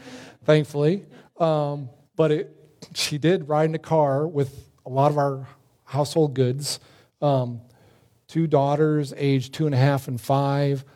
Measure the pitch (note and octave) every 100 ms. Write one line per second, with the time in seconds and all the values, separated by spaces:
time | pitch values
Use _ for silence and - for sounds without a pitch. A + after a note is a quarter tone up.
0 | - - - - - D3+ D3 D3 D3 G3
1 | - - - - E3 D3+ D3 C#3+ C3 -
2 | _ - D#3+ D3+ G3+ - _ _ - -
3 | - D3+ D#3 F#3 D3 D3+ D#3+ D#3+ - D#3+
4 | C#3+ C3+ D#3 D3 C3+ - - _ - C3
5 | C#3+ D3 C#3+ C3+ B2+ - _ _ - C3+
6 | C#3 E3 D3+ C3 B2 C3+ C#3+ - _ _
7 | _ - D3 C3+ B2 A#2+ - _ _ _
8 | _ _ _ D#3+ E3 C#3+ C#3 D3 D#3 D3+
9 | C#3 - C#3+ C3+ C3 - D#3 C3 C3+ C#3
10 | - A#2+ - C#3 C#3 C#3 C#3+ C#3 C3+